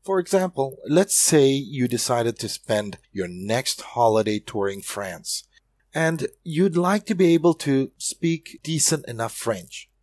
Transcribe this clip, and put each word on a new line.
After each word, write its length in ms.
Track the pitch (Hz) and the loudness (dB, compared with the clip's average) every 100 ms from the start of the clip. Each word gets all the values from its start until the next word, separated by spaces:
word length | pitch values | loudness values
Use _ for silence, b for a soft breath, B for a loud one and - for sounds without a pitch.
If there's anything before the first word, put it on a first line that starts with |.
For 180 | - 190 | 0 -2
example, 580 | 180 190 185 - 135 - - | 2 0 0 -2 -4 -6 0
let's 260 | 156 196 - | 2 4 2
say 340 | - 156 135 | 4 6 6
you 380 | 139 120 139 123 | 4 -2 -2 -2
decided 520 | 120 - 120 117 113 | 0 0 0 0 -4
to 100 | 110 | -8
spend 480 | - - 107 104 90 _ | -8 -2 -2 -2 -12 _
your 160 | 95 90 | -8 -8
next 540 | 90 98 113 - - | -6 -4 -2 -2 -8
holiday 580 | - 120 117 110 107 104 | -8 2 4 4 2 -4
touring 420 | - 104 98 98 | -6 -4 -4 -4
France, 680 | - - 101 170 - - _ b _ _ _ | -10 -8 -10 -10 -10 -10 _ b _ _ _
and 340 | 156 160 165 - _ | -2 0 -2 -6 _
you'd 320 | 170 156 190 165 | -6 0 2 2
like 300 | 180 208 202 | 2 0 -2
to 100 | 185 | 2
be 200 | 175 170 | 4 6
able 180 | 170 | 4
to 380 | 160 147 135 131 _ | 2 0 0 0 _
speak 600 | - - 165 165 - - | -10 -4 -2 -2 -6 -14
decent 420 | 156 160 - 156 - | -6 0 0 0 -4
enough 280 | 117 113 | -6 -6
French. 540 | - - 98 87 - - _ | -4 -4 -4 -8 -18 -18 _